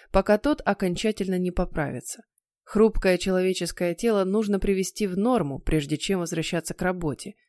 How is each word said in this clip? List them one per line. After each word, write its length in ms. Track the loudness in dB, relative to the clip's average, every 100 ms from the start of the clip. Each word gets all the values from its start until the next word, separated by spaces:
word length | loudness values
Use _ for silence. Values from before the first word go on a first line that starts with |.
| -2
пока 260 | 2 4 4
тот 240 | 2 0
окончательно 760 | 0 0 -2 -2 -2 -2 -2 -2
не 100 | -2
поправится. 720 | -2 -2 -2 -4 -6 -12 -16 -20 _ _ _ -2
Хрупкое 520 | 4 4 4 2 2
человеческое 800 | 2 0 2 0 -4 -4 -4 0
тело 300 | 0 2 2
нужно 340 | 0 2 0
привести 480 | 2 0 -2 -2 -2
в 100 | 0
норму, 420 | 2 2 0 -4
прежде 380 | 0 0 0 -4
чем 220 | -2 -2
возвращаться 540 | -2 -4 -2 -4 -4
к 80 | -2
работе. 520 | -2 0 -4 -4 -10 -16